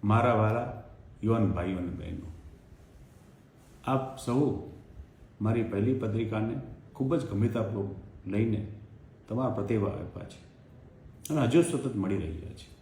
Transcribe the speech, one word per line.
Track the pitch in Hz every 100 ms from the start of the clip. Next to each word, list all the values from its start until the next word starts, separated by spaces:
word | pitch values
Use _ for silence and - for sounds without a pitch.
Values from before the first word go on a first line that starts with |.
મારા | 101 110 120
વાલા | 113 110 117 - - - - - -
યુવાન | 107 113 101
ભાઈઓ | 92 90 92
અને | 87
બહેનો. | 87 82 85 - - - - - - - - - - - - - - - - -
આપ | 131 - -
સૌ | - 123 143 - - - - - - - - -
મારી | 107 117
પહેલી | 107 98 117
પત્રિકાને | 131 113 107 113 110 110 131 - - - -
ખૂબ | 135 160
જ | -
ગંભીરતાપૂર્વક | 98 113 120 104 107 101 - - - 98
લઈને | 101 113 104 - - - - - - -
તમારા | 110 127
પ્રતિભાવ | 123 98 113 98
આપ્યા | - - -
છે | - - - - - - - - - - -
અને | 151
હજુ | 120 151
સતત | 170 131 127 110
મળી | 95 98
રહ્યા | 80 80 80
છે. | - - -